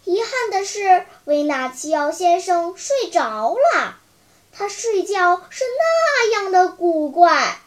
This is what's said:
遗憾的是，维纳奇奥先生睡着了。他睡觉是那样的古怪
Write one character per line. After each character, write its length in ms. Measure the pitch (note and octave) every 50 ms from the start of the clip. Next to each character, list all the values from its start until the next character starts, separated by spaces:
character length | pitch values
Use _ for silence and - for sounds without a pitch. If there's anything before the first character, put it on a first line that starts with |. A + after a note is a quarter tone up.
| _
遗 160 | F#4 F4 G#4+
憾 280 | A4+ - C5+ B4+ A#4+ G#4+
的 160 | G4 F#4+ G4+
是， 400 | G4 - G#4 G4+ G4 F#4 F4 - - - - _
维 180 | C#4+ D4 D4 D4
纳 260 | D4 C#4+ B3+ B3+ B3+
奇 240 | B3+ - - D4+ D#4+
奥 180 | D4+ D4 D4+
先 300 | - E4+ F4+ F4 E4+ F#4+
生 340 | F4+ F#4 F4 E4+ E4+ E4+ F#4
睡 340 | - - - C#5 C5+ A4 E4+
着 420 | - F4 - A3+ A3 G#3+ A3 A#3+ F4
了。 440 | A#4+ C#5+ E5+ A4 D#4+ A#3+ F3+ - _ _ _ _ _ _ _ _ _ _ _ _
他 160 | - G4+ G4+
睡 340 | G4+ - - A#4 G#4+ F#4+ F4
觉 400 | F#4+ G4+ F#4+ F4+ F4 F4+ F#4 - -
是 140 | - - C5 A#4+ B4
那 540 | C#5+ D#5+ E5 E5 E5 E5 D5+ C#5+ B4+ A#4 G#4+
样 200 | A4+ G#4 G4+ F#4+
的 180 | F#4 F4+ F#4 F4+
古 420 | - - F4 F4 E4 D#4 D4+ C#4+
怪 480 | C#4+ E4 F4 E4+ D#4 C#4 B3 - - - _